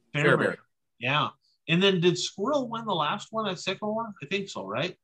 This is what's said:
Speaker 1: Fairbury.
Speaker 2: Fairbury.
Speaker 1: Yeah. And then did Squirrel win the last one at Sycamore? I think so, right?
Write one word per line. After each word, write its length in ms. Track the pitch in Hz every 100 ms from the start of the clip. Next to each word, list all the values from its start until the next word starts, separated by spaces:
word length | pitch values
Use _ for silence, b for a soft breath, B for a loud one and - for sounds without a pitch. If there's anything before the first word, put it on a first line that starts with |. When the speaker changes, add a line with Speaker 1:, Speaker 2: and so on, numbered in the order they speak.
| _
Speaker 1:
Fairbury. 100 | 147 151 139
Speaker 2:
Fairbury. 180 | 104 85 _ _ _ _
Speaker 1:
Yeah. 300 | 120 147 117 - _ _ -
And 160 | 165
then 180 | 196 190
did 160 | 175 160
Squirrel 500 | - - 214 294 240
win 160 | 226
the 100 | 226
last 340 | 175 151 202 -
one 180 | 220 208
at 100 | 185
Sycamore? 540 | - 190 214 214 226 202
I 40 | 143
think 240 | 196 196
so, 160 | - 90
right? 280 | 110 175 -